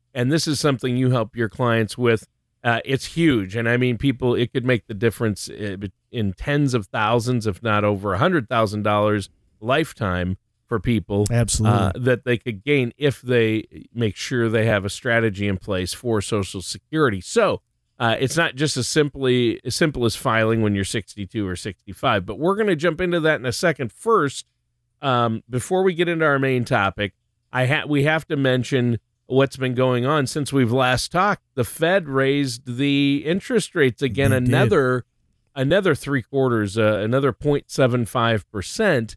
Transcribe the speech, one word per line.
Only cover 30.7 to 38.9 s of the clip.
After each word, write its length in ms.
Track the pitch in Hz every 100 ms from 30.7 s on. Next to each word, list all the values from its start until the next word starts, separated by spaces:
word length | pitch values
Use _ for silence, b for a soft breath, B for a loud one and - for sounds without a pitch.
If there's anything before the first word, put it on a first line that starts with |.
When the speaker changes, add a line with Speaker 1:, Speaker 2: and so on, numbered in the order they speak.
Speaker 1:
last 400 | 127 127 127 -
talked. 300 | 170 202 190 _
The 80 | -
Fed 440 | 120 - 160 196 156
raised 680 | 135 135 143 139 120 127 120
the 440 | 143 139 143 139 151
interest 480 | 185 - 240 -
rates 260 | 180 135 113
again, 280 | 139 120 139
Speaker 2:
They 100 | 131
did. 80 | 123
Speaker 1:
another, 560 | 117 196 180 131 127 - _ _ _ _
another 400 | 139 135 180 190
three 280 | 135 - 139
quarters, 560 | - 139 131 117 104 104
uh, 220 | 107 104
another 280 | 107 127 139
point 360 | - 147 143 -
seven 360 | - 131 123 117
five 440 | 127 117 110 -
percent. 640 | 107 - - 214